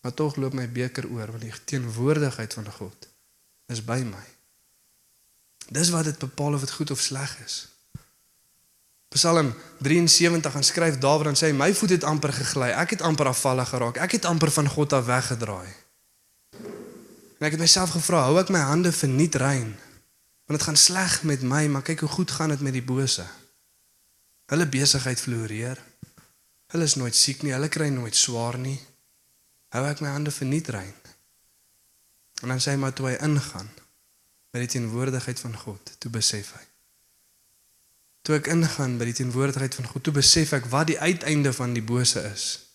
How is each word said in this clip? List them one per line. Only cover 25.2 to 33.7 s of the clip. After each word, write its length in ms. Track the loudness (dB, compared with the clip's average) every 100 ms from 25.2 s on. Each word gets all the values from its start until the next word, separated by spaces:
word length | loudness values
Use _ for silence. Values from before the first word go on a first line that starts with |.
floreer. 600 | -4 -4 -4 -6 -6 -8 -14 _ -20 _ _ _ _ _ _
Hulle 160 | -2 0
is 80 |
nooit 200 | 0 0
siek 280 | 2 2 0
nie, 100 | -4
hulle 140 | -2 -2
kry 200 | 0 0
nooit 240 | -2 0
swaar 440 | 0 0 0 -4 -4
nie. 200 | -6 -8 -12 _ _ _ _ _ _ _ _
Hou 80 | -4 -2
ek 120 | -4
my 120 | -4
hande 160 | -4 -4
verniet 400 | -4 -2 -2 -2
rein?" 240 | -8 -10 -16 -20 _ _ _ _ _ _ _ _ _ _ _ _ -12
En 100 | -6
dan 100 | -2
sê 120 | 0
hy, 20 | 0
maar 160 | -2
toe 140 | -2 -4
hy 80 | -2 0
ingaan 440 | 0 0 -10 -14